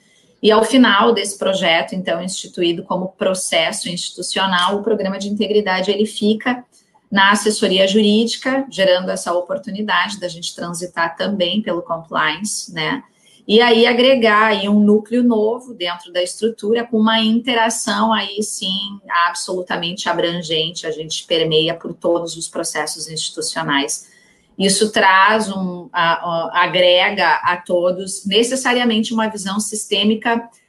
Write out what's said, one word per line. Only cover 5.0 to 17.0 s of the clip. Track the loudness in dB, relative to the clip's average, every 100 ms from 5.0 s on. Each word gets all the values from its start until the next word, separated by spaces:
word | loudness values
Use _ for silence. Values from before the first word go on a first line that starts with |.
| -2 -4
de | -4
integridade, | -2 0 2 2 0 0
ele | 0 0
fica | 0 0 2 0 -4 -8 _ _ _ -4
na | 2 4
assessoria | 4 2 0 2 4 4
jurídica, | 4 4 4 2 -2 -2 -2 -2
gerando | 0 2 2 0
essa | -4 -2
oportunidade | -2 -2 -6 -6 -6 -2 0 -2 -4
da | -8
gente | -8 -12
transitar | -10 -8 -8 -8 -4 -4 -4
também | -4 -2 -2 -2
pelo | -2 -4
compliance, | -4 -8 -6 -2 -2 -2 -6 -8 -8
né? | -6 -4 -6 -8 _ _ _ 2
E | 4
aí | 6 6 4
agregar | 4 4 6 4 4 4
aí | 2 2
um | 4
núcleo | 6 4 2 0
novo | 2 2 0 -2 -8
dentro | -8 -6 -6 -6
da | -4
estrutura, | -4 -2 -4 -2 -2 -2
com | 0
uma | 2